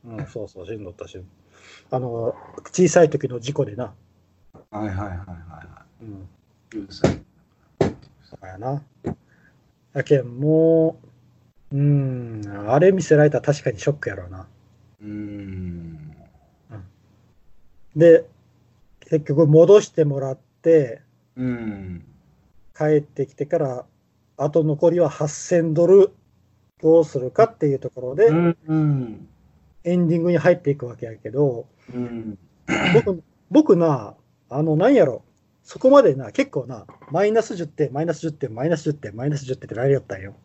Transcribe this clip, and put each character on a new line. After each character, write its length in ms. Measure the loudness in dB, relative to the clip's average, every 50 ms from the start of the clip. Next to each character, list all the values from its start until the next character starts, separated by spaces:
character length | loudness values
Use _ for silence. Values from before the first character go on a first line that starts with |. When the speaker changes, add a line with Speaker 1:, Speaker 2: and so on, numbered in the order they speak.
| _
Speaker 1:
う 160 | -16 -14 -14
ん、 40 | -14
そ 160 | -12 -12 -14 -14
う 40 |
そ 160 | -14 _ -20 -16
う、 20 |
死 80 | -14 -14
ん 100 | -14 -14
ど 80 | -18
っ 20 | -16
た 140 | _ -20
し。 160 | -18 -18 -20 -20 -20 _ _ _ _ _ _ _ -20 -20 -20 _ _
あ 80 | -6 -6
の、 360 | -6 -6 -8 -6 -6 -6 -6 -8 -16 -20 -20 -20 _ -10
小 160 | 0 2 2 4
さ 140 | 6 4 4
い 60 | 4
時 180 | 2 -4 -6
の 120 | -6 -8 -8
事 140 | -10 -8 -4
故 120 | -4 -6
で 100 | -6 -6
な。 180 | -12 -12 -12 -14 _ _ _ _ _ _ _ _ _ _ _ _ -20 -20 _
Speaker 2:
は 140 | -12 -10 -8
い 20 |
は 40 | -8
い 40 | -8
は 80 | -8 -8
い 20 |
は 60 | -10 -12
い 40 |
は 680 | -14 -14 -16 -18 -20 -18 -20 -20 -20 -20 -20 -20 -20 _ _ _ _
い。 20 | -20
Speaker 1:
う 20 |
ん。 240 | -20 -18 -18 -20 -20 _ _ _ _ _ _ _ _
Speaker 2:
九 180 | -14 -14 -14 -12
歳。 300 | -6 -2 -2 -2 -2 -2 -10 _ _ _ _ _ _ _ _ _ _ _ -2 -2 -2 -8 -20 _ _ _ _
Speaker 1:
そ 140 | _ -20 -20
う 40 | -20
や 120 | -20 -16
な。 260 | -12 -8 -8 -8 -8 -10 _ _ _ _ -12 -12 _ _ _ _ _ _ _ _ _ _ _ _ _ _ _ _
や 100 | -8 0
け 160 | 2 0 0
ん、 200 | 0 -4 -8 -4
も 600 | -2 0 2 2 4 4 4 4 2 0 -2 -8 _ _ _ _ _ _ _ _ _ _ _ _ _ -8
う、 60 | -4
う 40 | 0
ん、 600 | 2 2 2 2 0 -4 -6 -8 -10 -12 -12 -12 -12 -12 -12 -10 -4
あ 120 | 0 2 4
れ 120 | 4 4
見 100 | 4 2
せ 140 | 2 2 4
ら 80 | 6 6
れ 60 | 4
た 80 | 2 0
ら 20 |
確 220 | -2 -2 -4 -2 -4
か 80 | -8
に 80 | -8 -4
シ 100 | -4 -4
ョ 40 | -4
ッ 20 |
ク 120 | -4 -8 -10
や 60 | -10
ろ 120 | -10 -14
う 20 | -14
な。 180 | -16 -18 -18 _ _ _ _ _ _ _ _ _ _ _
Speaker 2:
う 40 | -16
ん。 40 | -14 -12 -12 -12 -12 -12 -14 -14 -12 -12 -12 -10 -12 -12 -12 -14 -16 -18 -18 -20 -20 -20 -20 -20 _ _ _ _ _ _ _ _ _
Speaker 1:
う 40 | -20
ん。 80 | -20 -20 -20 _ _ _ _ _ _ _ _ _ _ _ _ -20 -20 _ -20 _ _ -20 -10 _
で、 300 | 4 8 8 8 8 6 -2 _ _ _ _ _ _ _ _ _ _ _ _ _ _
結 200 | -8 _ -4 -4
局 260 | -2 -2 0 2 2
戻 340 | 6 6 6 8 8 8 6
し 80 | 6 2
て 160 | _ -2 -2
も 140 | 0 -2 -4
ら 140 | -6 -8 -8
っ 40 | _ _ _ _ _
て、 400 | _ 4 4 4 4 0 -6 -14 _ _ _ _ _ _ _
Speaker 2:
う 100 | -6 -6
ん。 580 | -6 -6 -6 -8 -10 -10 -10 -12 -14 -14 -14 -16 -20 _ _ _ _ _ _ _ _ _ -20 _ -20 -8
Speaker 1:
帰 220 | -4 0 2 2
っ 40 | 2
て 240 | 0 _ _ -8 -8
き 80 | -8 _
て 100 | -10 -6
か 140 | -4 -2 -2
ら、 260 | -2 -2 -6 -8 -12 _ _ _ _ _ _ _ _ _ _
あ 120 | -6 -6 -2
と 140 | 0 0 0
残 280 | 0 -2 2 2 2
り 80 | 4 2
は 100 | 0 0
八 180 | 0 -4 -8 -8
千 440 | -8 -12 -6 -2 0 0 0 0 0
ド 140 | 0 4
ル、 240 | 6 8 6 6 4 _ _ _ _ _ _ _ _ _ _ _ _ _ _
ど 180 | 2 4 6 6
う 40 | 4
す 140 | 2 -2 -6
る 120 | -6 -4
か 140 | 2 2 2
っ 100 | 2 2
て 120 | _ -2
い 80 | -2 -2
う 40 | -2
と 100 | -6 -10
こ 120 | _ -10
ろ 140 | -10 -8 0
で、 120 | 4 4
Speaker 2:
う 60 | 4 4
ん、 240 | 4 2 0 0 _ _
う 80 | -4 0
ん。 540 | 0 2 2 0 0 -4 -6 -10 -16 -20 -20 _ _ _ _ _ _ _ _ _ -10 -4
Speaker 1:
エ 120 | -2 0
ン 120 | 0 2
デ 100 | 2 0
ィ 20 | 0
ン 40 | 0
グ 80 | 0
に 60 | 0
入 160 | 2 4 2 2
っ 40 |
て 140 | 2 0 -4
い 60 | -4
く 80 | -4 -6
わ 100 | -12 -12
け 100 | -12 -14
や 100 | -14 -14
け 140 | -14 _ -8
ど、 360 | -2 0 0 0 0 -4 -12 _ _ _ _ -14 -10
Speaker 2:
う 40 |
ん。 400 | -8 -8 -8 -8 -10 -12 -12 -14 -16 _ _ _ _ _ -6 -4 -2 0 2 2
Speaker 1:
僕、 300 | 2 2 2 -6 -6 -10 _ _ _ _ _
僕 260 | 2 2 4 4 2
な、 400 | 4 4 0 0 -2 -6 -12 -16 _ _ _ _ _ _ _
あ 140 | -6 -4 -2
の、 120 | -2 0
な 120 | 2 2
ん 60 | 4 4
や 120 | 4 4
ろ、 180 | 2 0 -8 _ _ _ _ _ _ _ _ _
そ 160 | -20 -14 0
こ 100 | 4 6
ま 120 | 6 8
で 140 | 8 6 2
な、 160 | 0 -6 -8
結 200 | -4 -4 -4 -2
構 140 | -4 -8 -8
な、 200 | -8 -14 -16 -16 -20 -20 _ -16 -6
マ 140 | -2 0 0
イ 60 | 2
ナ 100 | 2 0
ス 140 | 0 -2 -8
十 120 | -10 -10
点、 240 | -12 _ -4 -4 -2
マ 120 | -2 -4 -2
イ 20 |
ナ 80 | -4 -4
ス 80 | -4
十 100 | -6 -8
点、 220 | -6 -6 -10 -8 -6
マ 120 | -4 -2
イ 40 | -2
ナ 80 | -2
ス 60 | -2 -2
十 100 | -6 -6
点、 220 | -6 -10 -14 -12
マ 100 | -6 -6
イ 40 | -4
ナ 80 | -4
ス 80 | -4 -6
十 100 | -8 -10
点 120 | -10 -10
っ 20 | -12
て 60 | -8
言 60 | -2
わ 60 | 0
れ 60 | 0 0
よ 60 | 0
っ 40 | -2
た 140 | _ -14
ん 40 | -14
よ。 140 | -14 -18 -18 _ _